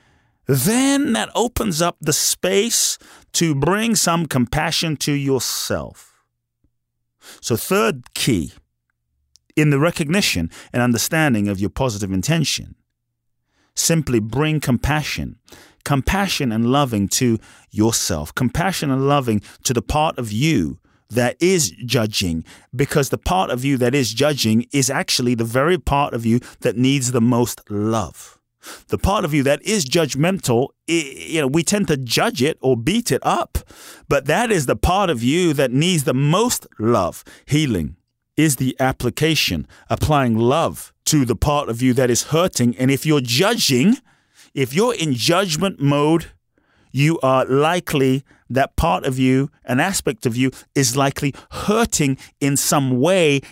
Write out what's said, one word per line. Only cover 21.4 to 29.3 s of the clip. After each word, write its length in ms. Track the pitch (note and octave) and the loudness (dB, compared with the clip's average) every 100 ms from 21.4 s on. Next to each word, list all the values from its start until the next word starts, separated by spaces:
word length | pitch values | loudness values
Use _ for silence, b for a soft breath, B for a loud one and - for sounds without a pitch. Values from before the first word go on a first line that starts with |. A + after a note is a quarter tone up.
is 300 | F3 F#3 C#3 - | 2 2 0 -6
judging, 600 | B2 A#2+ G#2+ - F#2 E2 - B B | -4 -2 0 -2 -4 -4 -6 B B
because 340 | B2 C#3 D#3 C3+ | -4 -2 0 0
the 100 | - | -2
part 320 | - F#3 F#3+ | -2 0 0
of 140 | B2 | -2
you 120 | C#3 C3 | 0 0
that 160 | B2 | 2
is 220 | C#3 A#2 | 2 0
judging 500 | A2+ C#3+ C#3 A2+ A2 A#2+ | 0 0 0 2 0 0
is 160 | C#3+ C3+ | -2 0
actually 460 | C#3 F#3 - B2 | -2 -2 -2 0
the 100 | A#2+ | 0
very 320 | A2+ B2 D3+ F3+ | -2 0 0 0
part 380 | - C#3+ C#3+ | 0 0 0
of 100 | A#2+ | -2
you 140 | A2+ A#2+ - B | 0 0 0 B
that 160 | B2+ G#2 | -2 2
needs 340 | C3 C#3 B2 | 2 2 0
the 100 | B2 | 2
most 400 | A#2 A#2+ A#2 - - | 2 2 0 -4 -8
love. 720 | G#2 G#2+ A2+ E2 - - - _ _ B B B | -4 -2 -2 -4 -10 -20 -20 _ _ B B B
The 80 | - | -2
part 280 | F#3 G#3 | 0 0
of 100 | F3 | 0